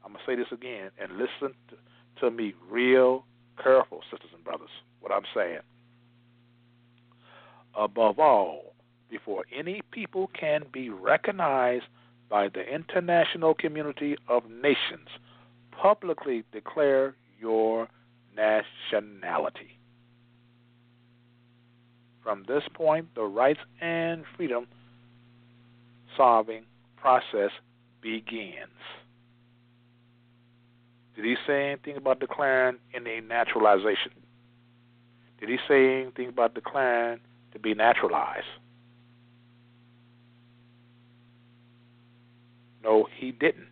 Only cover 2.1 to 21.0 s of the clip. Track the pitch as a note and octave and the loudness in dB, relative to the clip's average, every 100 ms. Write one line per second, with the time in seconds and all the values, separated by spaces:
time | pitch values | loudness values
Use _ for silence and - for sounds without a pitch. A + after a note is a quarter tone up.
2.1 | - B2 A#2 G#2 - - A#2+ B2+ B2+ B2+ | -4 -2 -2 -6 -8 -8 0 4 6 6
3.1 | C3 - _ _ - C3+ C3 - E2+ - | 2 -6 _ _ -4 4 4 4 -8 -14
4.1 | F2+ E2+ E2+ E2 D#2+ D#2 - _ _ G2 | -18 -18 -18 -12 -12 -14 -20 _ _ -4
5.1 | G2+ G2 A2+ F2+ E2 - _ _ _ _ | -4 -2 -4 -4 -6 -16 _ _ _ _
6.1 | _ _ A#2+ A#2+ A#2+ A#2+ _ _ A#2+ A#2+ | _ _ _ _ _ _ _ _ _ _
7.1 | _ - - - - _ G#2 G#2 G2+ A2 | _ -20 -20 -20 -20 _ -4 -2 2 2
8.1 | G#2 D#3 A2+ F2+ D2+ - _ _ _ _ | 6 6 6 2 -4 -16 _ _ _ _
9.1 | A2 - F#2+ - B2+ D#3+ G3+ - - - | -14 -8 -8 -8 -10 -10 -10 -12 -14 -10
10.1 | F#3 F#3+ - D#3 D3+ C#3+ C3 B2 G2 F#2+ | -8 -8 -6 -2 -2 -4 -12 -12 -6 0
11.1 | D#3 - G3 E3 C3+ B2 B2 - _ _ | 0 0 -2 0 2 0 -2 -8 _ _
12.1 | _ _ G#2 G2+ F#2+ F#2 C#3+ D#3+ F#3 F3 | _ _ 0 0 -4 -8 -10 -4 -4 2
13.1 | F3 D#3 E3+ D#3+ D#3 E3 D3+ D3 C#3 D3 | 2 2 2 2 2 -2 -4 -8 -4 -6
14.1 | D3 - A#2+ A2+ A#2 C#3+ C3+ - - - | -6 0 0 0 -2 0 0 -2 -10 -18
15.1 | - - - - _ _ - G3 G#3 F3+ | -20 -20 -20 -20 _ _ 2 2 4 0
16.1 | D#3 C#3+ A#2+ - C#3+ - D#3+ C#3+ C3+ C3+ | -6 -4 -6 -6 -16 -10 0 4 4 0
17.1 | C3 _ _ A2+ A2 A2 A2+ A#2 _ _ | -6 _ _ -2 2 2 0 -6 _ _
18.1 | _ _ G#2+ G#2+ G#2+ - - - G#2+ G#2 | _ _ -2 2 2 -2 -14 -4 -4 -4
19.1 | G2 F#2+ F#2 - - - _ _ _ _ | -14 -6 -4 -4 -8 -20 _ _ _ _
20.1 | _ _ _ _ _ A#2+ A#2+ A#2+ A#2+ | _ _ _ _ _ _ _ _ _